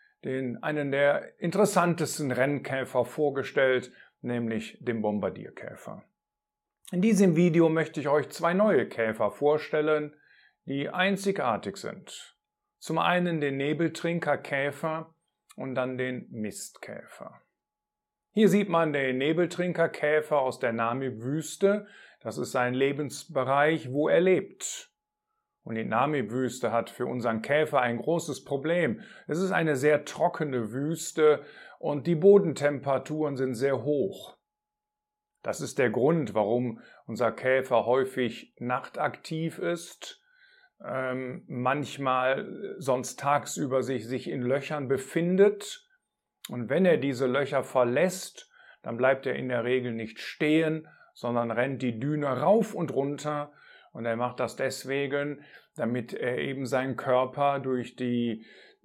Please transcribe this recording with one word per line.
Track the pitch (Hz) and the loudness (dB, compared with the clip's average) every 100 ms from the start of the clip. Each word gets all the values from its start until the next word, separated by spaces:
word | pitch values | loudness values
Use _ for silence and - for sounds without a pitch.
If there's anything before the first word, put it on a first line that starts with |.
| _ _ | _ _
den, | 139 131 131 120 | -6 -4 -4 -4
einen | 156 151 143 | -4 -2 -2
der | 139 143 - - - | 2 4 2 -2 -6
interessantesten | 170 185 208 - 175 165 147 - 147 | -2 2 4 4 2 2 -2 -2 -2
Rennkäfer | 123 135 143 - 131 123 127 | 2 2 0 -4 -6 -2 0
vorgestellt, | 120 - 147 135 131 - 135 127 - - - _ | 0 0 0 0 -2 2 4 4 0 -14 -20 _
nämlich | 123 120 117 110 - - | -6 -4 -2 -4 -6 -10
den | - 113 | -4 -2
Bombardierkäfer. | 107 104 98 87 107 - - - - - - _ _ _ _ _ _ _ - | 0 0 -2 -6 -12 -14 -14 -14 -14 -16 -18 _ _ _ _ _ _ _ -6
In | 180 | 2
diesem | 208 196 196 160 | 4 6 6 6
Video | 175 165 165 | 6 6 4
möchte | 160 156 - | 4 -2 -4
ich | 139 | 2
euch | 147 135 | 2 0
zwei | - 170 | -2 0
neue | 180 214 160 110 | 2 4 4 2
Käfer | - 113 110 107 | 0 -2 2 -2
vorstellen, | - 143 151 - 151 151 151 151 - _ _ _ _ - | 2 2 2 0 0 2 0 -2 -12 _ _ _ _ -8
die | 139 139 | -4 -4
einzigartig | - 185 196 196 190 131 104 101 95 | 0 0 0 0 0 0 -2 -4 -8
sind. | - - - - - _ _ _ _ _ | -10 -12 -14 -18 -18 _ _ _ _ _
Zum | - 160 | -6 0
einen | 170 180 175 160 | 2 2 2 0
den | 147 135 | 0 0
Nebeltrinkerkäfer | 139 151 165 160 170 170 156 135 - 139 143 139 160 160 160 _ _ _ _ - | -2 0 -2 -2 -4 -2 0 -2 -2 -2 -2 -4 -6 -6 -8 _ _ _ _ -12
und | 135 131 | -8 -4
dann | 127 127 | -4 -2
den | 127 127 - | -4 -6 -10
Mistkäfer. | 120 107 92 - - - 110 - - - - _ _ _ _ _ _ _ _ _ - | -8 -8 -8 -14 -16 -14 -14 -16 -16 -16 -18 _ _ _ _ _ _ _ _ _ 4
Hier | 214 | 6
sieht | 202 202 | 6 2
man | 170 165 | 2 2
den | 143 135 127 | 2 0 0
Nebeltrinkerkäfer | 143 160 170 175 180 165 165 - 147 156 151 151 | 0 2 0 0 -4 0 0 0 2 2 2 2
aus | 131 123 | 2 0
der | 123 | -2
Namib-Wüste. | 113 117 127 135 110 120 151 151 - 196 208 208 - - _ | 0 0 -2 -4 -6 -4 -4 -4 0 2 2 -2 -20 -20 _
Das | 113 143 | -10 -6
ist | 135 | -4
sein | 131 123 | 0 0
Lebensbereich, | 127 139 139 143 - - 147 127 139 151 165 127 | 2 2 0 -4 -8 -6 -2 0 4 4 2 -2
wo | 135 151 | -2 4
er | 165 | 4
lebt. | 185 180 - - - - - _ _ _ _ _ _ _ | 6 4 0 -10 -12 -12 -16 _ _ _ _ _ _ _
Und | - 113 | -8 -6
die | 120 | 0
Namib-Wüste | 110 139 151 104 120 127 120 113 | 2 2 0 -2 -2 -2 -2 0
hat | 113 - | 0 -2
für | - 127 | -4 -4
unseren | 127 117 113 | -2 -2 -2
Käfer | 110 143 151 147 | 0 0 2 2
ein | 123 117 | 0 -2
großes | 113 170 147 131 | -2 -2 -2 -8
Problem. | - 139 143 175 156 107 - - - | -6 -4 0 0 0 -2 -8 -16 -6
Es | 156 | -4
ist | 190 | 0
eine | 170 165 139 | 0 2 2
sehr | 147 147 | 4 4
trockene | - - 165 - 151 131 107 | 0 -2 -2 0 -4 -4 -4
Wüste | 120 147 165 - - 151 147 - - - - | -4 -4 -4 -6 4 4 4 0 -20 -20 -8
und | 151 147 147 | -4 -2 0
die | 165 | 6
Bodentemperaturen | 190 202 165 131 143 143 131 135 131 151 151 135 | 8 8 8 2 0 0 0 -2 -2 -4 -2 -2
sind | 131 | -2
sehr | 117 135 131 | 0 0 0
hoch. | 123 147 98 - - - _ _ _ _ _ _ _ _ _ _ | 0 0 0 -4 -16 -20 _ _ _ _ _ _ _ _ _ _
Das | 110 104 | -8 -6
ist | 143 - | -6 0
der | 123 | 0
Grund, | 110 131 170 123 | 2 2 2 0
warum | 104 104 120 123 113 - - - | 0 2 2 -2 -6 -14 -20 -10
unser | 113 117 | -2 -2
Käfer | 110 131 131 131 120 110 | 0 0 0 2 2 4
häufig | 131 131 131 120 110 - - | 2 2 0 -2 -4 -16 -10
nachtaktiv | 120 127 - - 147 - - 160 165 - | -4 -4 -6 -4 -4 -6 -8 -6 -4 -4
ist, | 175 170 170 - - - _ _ _ _ _ _ | -4 -4 -6 -16 -18 -18 _ _ _ _ _ _
ähm, | - 131 131 127 127 127 - | -8 -6 -4 -4 -6 -10 -10
manchmal | 131 127 139 139 - 139 127 127 135 - - - - | -2 0 0 -2 -4 0 2 2 0 -2 -8 -10 -6
sonst | 127 131 120 - | 0 0 0 -4
tagsüber | 139 143 143 - 147 131 | 2 2 0 -6 0 0
sich, | 120 131 110 | 0 -4 -4
sich | 127 120 | -6 -6
in | 143 | -4
Löchern | 123 139 139 151 131 | 0 -2 -2 -6 -2
befindet. | 135 - 170 170 185 208 202 - - _ _ _ _ _ _ - | -2 -2 -2 0 4 4 4 -8 -14 _ _ _ _ _ _ -12
Und | 123 107 | -8 0
wenn | 143 185 | 4 4
er | 156 | 4
diese | 139 123 135 | 2 0 0
Löcher | 127 139 143 | 0 0 -2
verlässt, | - 131 123 127 180 175 - - - _ - - | 0 2 2 4 0 -2 -12 -16 -20 _ -20 -16
dann | - 117 | -8 0
bleibt | 127 135 135 | 2 2 0
er | 135 | -4
in | 131 | -2
der | 123 | -2
Regel | 117 127 123 | 0 0 0
nicht | 113 110 - | -6 -8 -10
stehen, | - - 151 156 160 156 - - - | -12 -2 2 4 2 -2 -8 -20 -20
sondern | - 123 120 117 | -8 -2 0 0
rennt | 113 127 131 | 0 -2 -2
die | 123 110 | -2 -2
Düne | 139 151 143 127 | -2 -2 0 0
rauf | 151 220 220 | 4 4 2
und | - 170 | -2 -4
runter. | - 139 143 151 151 147 - - - - | 0 -2 -2 -6 -6 -8 -14 -20 -20 -18
Und | - | -8
er | 117 113 | -4 -2
macht | 123 120 | -2 -2
das | 123 - | -6 -2
deswegen, | 135 - 131 139 139 143 143 143 - - _ - | -4 -4 -4 -4 -2 -2 -4 -8 -14 -20 _ -6
damit | 117 123 120 | -4 -2 -4
er | - 123 127 | -6 -4 -2
eben | 139 135 131 | -4 -4 -2
seinen | 131 131 131 | -2 -2 -4
Körper | - 127 131 135 143 139 | 0 2 2 0 0 0
durch | 127 127 120 - | -2 -4 -4 -6
die, | 127 120 120 113 - - - _ | -2 0 0 -4 -10 -20 -20 _